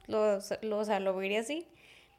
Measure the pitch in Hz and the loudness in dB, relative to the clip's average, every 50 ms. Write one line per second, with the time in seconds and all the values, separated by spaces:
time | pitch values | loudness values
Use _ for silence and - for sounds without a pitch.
0 | - - 214 220 214 214 202 196 202 - 202 - - 220 202 208 214 208 214 196 | -8 -2 0 2 4 4 2 2 0 -4 -6 -4 -2 -2 -2 0 0 0 0 0
1 | 190 190 185 190 190 196 208 220 226 254 294 330 339 - - - - - - - | 2 0 0 0 0 0 0 0 -2 -2 -6 -8 -8 -12 -18 -20 -20 -20 -20 -20
2 | - _ _ | -20 _ _